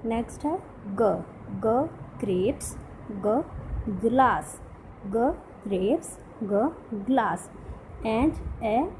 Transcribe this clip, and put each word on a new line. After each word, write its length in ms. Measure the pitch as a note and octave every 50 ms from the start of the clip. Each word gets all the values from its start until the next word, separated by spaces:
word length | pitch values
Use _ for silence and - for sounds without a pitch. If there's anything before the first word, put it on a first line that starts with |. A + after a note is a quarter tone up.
| -
नेक्स्ट 400 | A3+ A3+ A#3 A#3 - - - -
है 140 | D4 E4 F#4+ - - - - -
ग, 380 | G3+ G3 G3 A3+ G3+ F3+ F3+ - - - - - -
ग, 380 | G3+ F#3+ G3+ A3 A3+ B3+ D4+ E4 - - - - - -
ग्रेप्स, 560 | - G3+ F#3 F3+ F#3 B3 C#4+ - - - - - - - - - - -
ग, 340 | G#3 G3 F#3+ G#3 A3 C#4 D#4+ - - - - - - - - A3+
ग्लास, 720 | G3+ F3+ A3 A#3 A#3+ C4 C4 A#3+ F#3+ D3+ D#3 - - - - - - - - - - - -
ग, 300 | G3 G3+ A3+ A#3+ C#4+ - - - - - - - G#3
ग्रेप्स, 500 | G3 F3+ F#3 G#3 C#4 E4+ - - - - - - - -
ग, 340 | A3+ G3 G3+ G3+ A3+ D#4 - - - - A3+
ग्लास 560 | G3+ G3 A#3 C4+ B3+ A3 F#3 E3 F3 - - - - - - - - - - - - -
and 240 | A3+ G3+ A3+ C4+ D#4+ D#4+ - - - - -
a 240 | A#3 A3 A3 B3 D#4 G4+ -